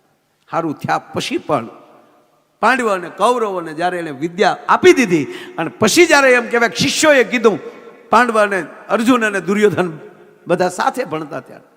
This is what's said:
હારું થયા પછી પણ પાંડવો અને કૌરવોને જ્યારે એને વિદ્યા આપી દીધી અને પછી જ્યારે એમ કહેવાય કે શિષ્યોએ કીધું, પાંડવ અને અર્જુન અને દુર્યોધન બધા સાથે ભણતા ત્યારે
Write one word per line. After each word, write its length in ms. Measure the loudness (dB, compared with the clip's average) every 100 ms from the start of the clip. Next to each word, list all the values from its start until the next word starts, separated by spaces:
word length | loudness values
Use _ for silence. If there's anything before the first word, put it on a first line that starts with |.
| _ _ _ _ _
હારું 220 | -6 -4
થયા 240 | -6 -4 -4
પછી 400 | -6 -8 -6 -6
પણ 320 | -4 -4 -4 -14 -20 _ _ _ _ _ _ _
પાંડવો 300 | 0 2 0
અને 200 | -4 -6
કૌરવોને 640 | -2 0 0 -2 -6 -8
જ્યારે 240 | -6 -4 -4
એને 140 | -8
વિદ્યા 460 | -8 -6 0 0 0 0
આપી 240 | 4 6
દીધી 340 | 6 4 0 -2 -8 -12 -8
અને 120 | -8
પછી 360 | -2 0 4 4
જ્યારે 260 | 4 4
એમ 180 | 2 0
કહેવાય 200 | -2 -2
કે 60 | -2
શિષ્યોએ 480 | -4 0 4 4
કીધું, 360 | 2 0 0 0 -4 -18 -20 -20 0
પાંડવ 320 | 2 2 2
અને 240 | 0 -2 -6 -12 -4
અર્જુન 360 | -2 2 2 0
અને 160 | -2
દુર્યોધન 580 | -2 2 2 2 -4 -8 -18 -20 -20 _ -4
બધા 220 | -2 -2
સાથે 360 | -2 -4 -4 -6
ભણતા 340 | -8 -10 -12
ત્યારે 240 | -14 -20 -20